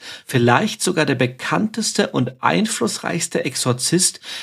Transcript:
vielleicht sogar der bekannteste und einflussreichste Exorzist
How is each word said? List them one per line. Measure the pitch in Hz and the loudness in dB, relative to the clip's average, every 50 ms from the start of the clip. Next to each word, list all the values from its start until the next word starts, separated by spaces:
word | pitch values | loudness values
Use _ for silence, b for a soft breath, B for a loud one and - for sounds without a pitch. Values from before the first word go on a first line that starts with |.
| B B B B B | B B B B B
vielleicht | - - 127 120 120 120 139 208 214 - - | -2 2 4 6 6 6 4 2 0 -2 -2
sogar | - 185 180 170 151 | -2 0 0 2 2
der | 139 139 | 2 2
bekannteste | 127 131 123 131 - - - 156 170 208 214 - 226 214 - - - 196 - | 2 0 0 0 -4 -4 -2 0 0 0 0 -2 -4 -4 -2 0 0 0 0
und | - 135 123 - - - | 0 -2 -2 -2 -2 0
einflussreichste | - 123 160 180 214 220 - - 233 208 - - - - 170 170 - - - - - | 0 2 2 2 0 0 -2 -2 -2 -2 -2 -4 -6 -4 -4 -4 -4 -2 -2 -4 -4
Exorzist | 151 - - - 131 123 123 - - 160 180 185 - - B B B B B | -4 -4 -2 -2 0 0 0 0 0 2 2 2 0 -2 B B B B B